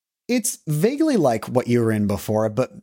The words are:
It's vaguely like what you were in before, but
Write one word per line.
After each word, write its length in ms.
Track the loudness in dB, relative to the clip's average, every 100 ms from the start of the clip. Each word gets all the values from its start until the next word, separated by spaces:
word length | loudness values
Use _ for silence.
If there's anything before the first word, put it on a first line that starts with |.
| _ _ -4
It's 320 | -2 -2 -6 -4
vaguely 520 | 0 0 0 2 2
like 280 | 2 0 -2
what 180 | -2 2
you 140 | 2
were 100 | 2
in 160 | 2 0
before, 400 | -2 -2 -2 0
but 220 | -2 -4 -6